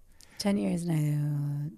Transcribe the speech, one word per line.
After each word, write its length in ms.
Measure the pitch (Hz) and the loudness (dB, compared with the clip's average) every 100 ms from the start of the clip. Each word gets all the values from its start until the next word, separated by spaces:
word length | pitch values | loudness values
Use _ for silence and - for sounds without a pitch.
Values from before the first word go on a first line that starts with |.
| - - - - | -20 -20 -20 -4
Ten 200 | 208 202 | 0 0
years 260 | 196 180 | 0 -2
now 840 | 170 156 151 147 147 147 143 143 147 | 0 2 2 2 0 0 -2 -2 -4